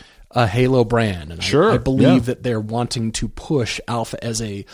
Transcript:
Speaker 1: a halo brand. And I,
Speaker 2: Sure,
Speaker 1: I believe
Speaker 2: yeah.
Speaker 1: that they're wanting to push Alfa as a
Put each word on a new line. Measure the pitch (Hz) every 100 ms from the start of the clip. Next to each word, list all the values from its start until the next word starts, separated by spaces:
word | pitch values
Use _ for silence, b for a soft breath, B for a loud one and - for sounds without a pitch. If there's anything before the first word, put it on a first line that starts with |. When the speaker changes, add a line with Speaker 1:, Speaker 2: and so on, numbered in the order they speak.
| B B B
Speaker 1:
a | 120 113
halo | 107 127 131 117
brand. | 117 113 90 76
And | 82
I, |
Speaker 2:
Sure, | 87 143 202
Speaker 1:
I | 123
believe | 120 135 131
Speaker 2:
yeah. | 131
Speaker 1:
that | 120 123
they're | 127 113
wanting | 107 113 117 - 113
to | - 117
push | - - 151 113 - -
Alfa | 117 113 -
as | 117 110
a | 113 101 95